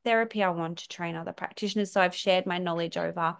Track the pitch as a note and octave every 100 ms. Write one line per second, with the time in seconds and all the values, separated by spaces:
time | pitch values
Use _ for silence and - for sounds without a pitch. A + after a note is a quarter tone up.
0 | - A3+ A3+ A3 F#3+ E3+ E3 E3+ - -
1 | E3+ E3 E3+ - - - G#3 G3+ G3 G3
2 | F3+ F#3 - F#3 F#3 F3+ F3+ E3+ E3+ E3+
3 | E3 F3 E3 E3